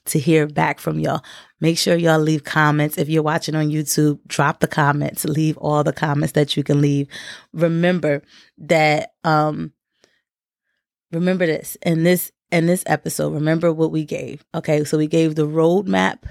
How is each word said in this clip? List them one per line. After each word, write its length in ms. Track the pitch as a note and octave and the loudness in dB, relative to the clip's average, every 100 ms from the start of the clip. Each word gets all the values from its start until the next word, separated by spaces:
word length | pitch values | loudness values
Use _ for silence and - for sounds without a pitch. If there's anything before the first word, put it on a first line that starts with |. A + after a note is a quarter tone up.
| - | -4
to 140 | D#3+ | -2
hear 280 | C#3 D#3+ D3+ | 2 2 2
back 320 | D3 D#3 C#3+ | 0 -2 -2
from 200 | - D#3 | -6 -4
y'all. 240 | D#3 C#3 - - - - | -4 -4 -8 -20 -20 -2
Make 160 | D#3+ E3 | -2 0
sure 180 | - F3 | 0 2
y'all 240 | E3 D#3 | 4 2
leave 240 | D#3 D#3 | 2 0
comments. 540 | - D#3 D3+ D3 D3+ - | -2 2 2 2 0 -2
If 100 | C#3+ | 0
you're 160 | D#3+ | 0
watching 320 | D3+ D#3+ D#3 D#3 | 0 -2 -4 -2
on 140 | D3+ | -2
YouTube, 500 | D3+ D3 - D3+ C#3+ - | -2 -2 2 2 0 -6
drop 320 | - C#3+ - | -2 0 0
the 80 | D#3+ | -2
comments, 580 | - C#3+ C#3+ C#3+ - D#3 | 0 0 0 -4 -6 -4
leave 320 | D3+ D#3 D3 | 0 0 -2
all 260 | D3+ D3 | -2 0
the 100 | D3 | 0
comments 400 | - D3+ C#3+ D#3 | -2 -2 -2 0
that 240 | D3+ D3 - | 0 0 -2
you 60 | |
can 180 | C#3 D3 | 0 2
leave. 260 | D3 C#3+ C#3+ - - - _ | 2 0 -4 -10 -18 -20 _
Remember 720 | D#3+ E3+ E3 F3 F3+ D3+ C#3+ _ - _ - | -2 0 2 2 0 -2 -4 _ -20 _ -12
that, 560 | D3 E3 D#3 D3+ - _ | 0 4 4 2 -2 _
um, 480 | E3 D#3 D3+ D3+ D#3+ _ _ _ _ _ _ _ _ _ _ _ _ _ - | 0 2 0 -4 -10 _ _ _ _ _ _ _ _ _ _ _ _ _ -10
remember 340 | E3 F3+ F#3 F3 | -4 -2 0 0
this, 320 | D3+ - - | -2 -6 -6
in 200 | F3 D#3+ | -2 2
this, 280 | E3 F3+ - _ - | 4 2 -2 _ -4
in 140 | E3+ E3 | 0 2
this 180 | F3+ - | 0 0
episode, 460 | D3+ D#3+ - D3+ | -4 -4 -4 -4
remember 380 | D3+ D3+ E3 E3+ | -2 0 2 0
what 200 | D#3+ D#3+ | 0 0
we 140 | D#3+ D3+ | -2 -4
gave. 380 | D#3 C3 D3 _ | -8 -10 -14 _
Okay, 300 | D#3+ - D3+ | -6 0 0
so 140 | D3 D#3 | 0 0
we 100 | D3+ | 2
gave 280 | E3 D#3+ D#3 | 2 2 0
the 120 | D3+ | -2
roadmap. 760 | D#3+ E3 F#3 F#3+ F#3+ F#3 - - | 2 2 2 0 0 0 -4 -14